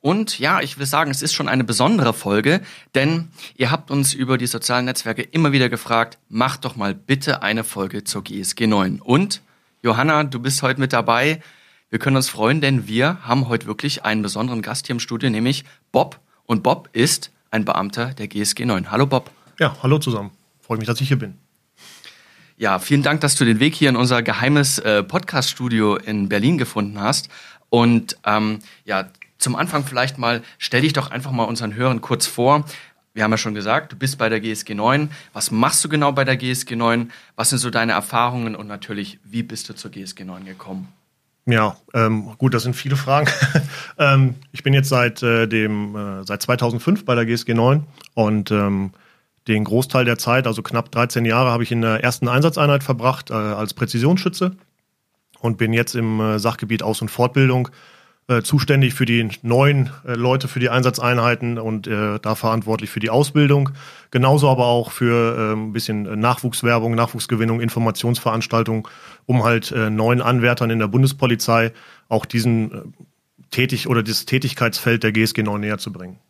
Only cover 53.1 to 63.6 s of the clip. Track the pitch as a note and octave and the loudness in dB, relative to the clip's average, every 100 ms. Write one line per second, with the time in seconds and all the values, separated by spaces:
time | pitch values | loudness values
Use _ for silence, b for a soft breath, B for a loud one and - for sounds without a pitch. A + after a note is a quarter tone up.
53.1 | B2+ - A2+ G#2+ G#2 G#2+ - A#2+ A#2 C3 | -2 -4 -4 -2 -4 -6 -4 -4 0 2
54.1 | F#3 F#3 F3+ F3+ F#3 _ _ _ _ _ | 2 0 -2 -4 -4 _ _ _ _ _
55.1 | _ _ _ A#2 G#2+ A2+ A2+ A#2+ A#2+ A2+ | _ _ _ -4 0 2 2 0 -2 -2
56.1 | A2 G#2+ G#2+ G#2+ A2+ G#2+ A2 G#2+ A2 A2 | 0 0 0 0 -2 -4 -4 -2 -4 -4
57.1 | - B2 C3+ C3+ B2+ B2 b b b b | 0 0 4 4 4 -2 b b b b
58.1 | b _ A#2+ A2 D3 - C#3 C3+ C#3 B2 | b _ 0 2 0 4 4 4 2 2
59.1 | A#2 A2 - A#2 A#2+ C#3 C#3+ C3+ - - | 2 0 -4 0 4 4 4 0 -4 -8
60.1 | A#2+ B2 C3 C3+ - B2 A#2+ B2+ A#2 A#2+ | -2 2 2 0 -2 0 2 2 2 0
61.1 | B2 A#2 A#2 A#2+ A#2 A2 A2 G2+ G#2+ G#2+ | 2 2 2 -2 -4 -4 -6 -4 -2 -2
62.1 | G#2 G#2+ A2 A2+ A2+ G#2+ A2 G#2+ - G#2+ | -2 -4 -2 0 -2 -2 -4 -4 -6 0
63.1 | A#2 C#3+ D3 C#3+ C#3+ | 2 2 2 4 4